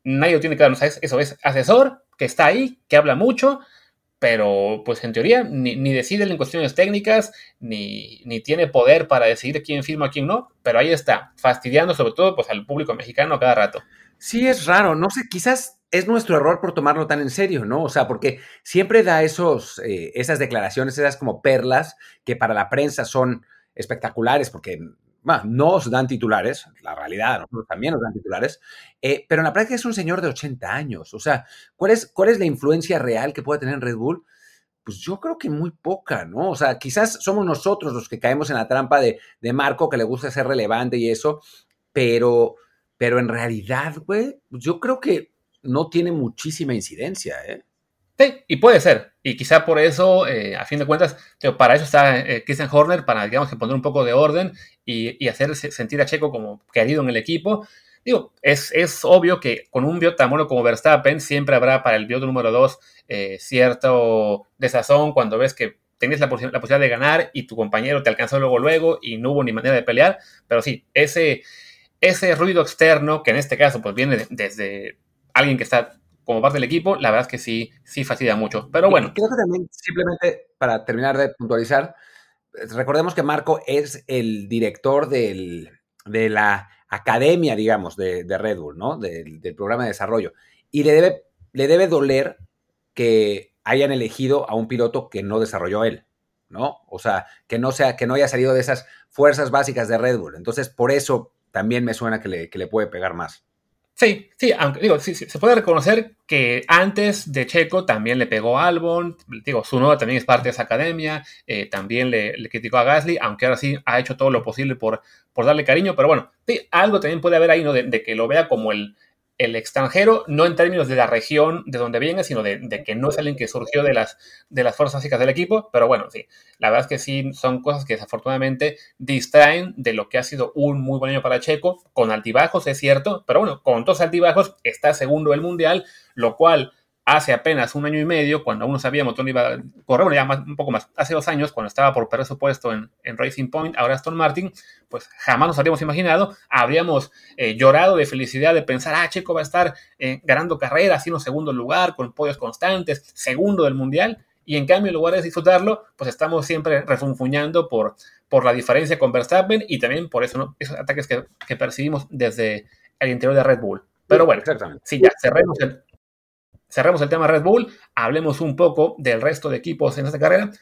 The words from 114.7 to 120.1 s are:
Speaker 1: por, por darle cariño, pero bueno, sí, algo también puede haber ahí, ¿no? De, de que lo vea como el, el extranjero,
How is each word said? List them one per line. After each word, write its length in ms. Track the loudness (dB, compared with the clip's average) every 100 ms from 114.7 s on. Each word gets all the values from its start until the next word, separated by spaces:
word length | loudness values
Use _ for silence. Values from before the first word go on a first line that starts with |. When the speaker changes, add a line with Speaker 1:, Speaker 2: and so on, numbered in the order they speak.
| -4
Speaker 1:
por, 240 | -4 -4 _ _ _
por 140 | 0 2
darle 180 | 2
cariño, 320 | 4 2 2 2
pero 120 | 4
bueno, 220 | 4 0 _ -4
sí, 220 | -4 0
algo 300 | 2 4 2
también 220 | 0 -2
puede 140 | 2 4
haber 140 | 4
ahí, 140 | 2
¿no? 80 | 0
De, 120 | 0
de 180 | 0 -4
que 120 | -4
lo 140 | -4 0
vea 200 | 0 0
como 220 | -2 -2
el, 260 | -6 -8 _ _ _ _ -6
el 160 | -4
extranjero, 720 | -4 -6 -4 0 2 4